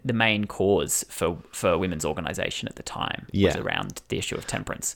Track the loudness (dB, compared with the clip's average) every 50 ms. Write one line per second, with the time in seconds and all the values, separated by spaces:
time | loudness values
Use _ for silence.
0 | -2 0 2 4 4 4 4 2 0 -2 0 2 4 6 6 4 4 2 -2 -4
1 | -4 -6 -4 -2 0 0 0 -2 -8 -14 -6 0 2 2 4 4 2 0 -2 -2
2 | -2 -2 -2 -2 -2 -4 -2 -2 -2 -4 -4 -6 -8 -8 -8 -10 -10 -8 -6 -4
3 | -4 -4 -4 -6 -8 -2 2 4 6 6 4 4 0 -2 -2 -2 -4 -6 -8 -10
4 | -6 -4 -4 -4 -2 -4 -4 -6 -6 -4 -6 -4 -4 -4 -6 -4 -6 -6 -4